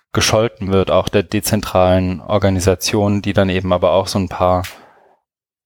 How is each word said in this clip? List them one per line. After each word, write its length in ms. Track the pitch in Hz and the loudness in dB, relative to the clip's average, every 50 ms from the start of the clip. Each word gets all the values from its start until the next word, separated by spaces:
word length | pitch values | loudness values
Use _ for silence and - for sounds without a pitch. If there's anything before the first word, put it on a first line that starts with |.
| _ _ - | _ _ -4
gescholten 580 | 104 - - - 107 113 120 - - 101 92 | -2 0 2 2 2 0 0 -2 -6 -4 0
wird, 200 | 95 95 90 - | 2 2 2 2
auch 180 | 76 92 87 - | 2 0 0 0
der 140 | - 104 92 | 0 -2 -2
dezentralen 1000 | - - 104 - - - 104 - - - 92 92 92 92 92 92 92 92 78 | -2 -2 -4 -2 -2 -2 -2 -2 0 0 2 4 4 4 2 2 0 -4 -6
Organisationen, 1000 | - - 104 101 98 98 95 90 85 95 92 - - - - 107 101 101 104 101 92 | -6 -4 -2 0 0 0 0 0 2 0 0 0 -2 -2 -2 0 0 0 0 -2 -2
die 100 | 101 95 | -2 0
dann 160 | 101 98 95 | 0 0 0
eben 240 | 90 92 92 92 90 | 0 -2 0 0 0
aber 200 | 90 87 87 80 | 2 2 2 2
auch 140 | 95 95 | 2 0
so 120 | - - 101 | 0 -2 -4
ein 100 | 95 90 | -4 -4
paar 340 | - - 92 90 90 90 90 - - - - - _ _ _ _ _ _ _ _ _ _ _ _ _ _ _ | -2 -2 0 0 0 0 -2 -6 -12 -18 -20 -20 _ _ _ _ _ _ _ _ _ _ _ _ _ _ _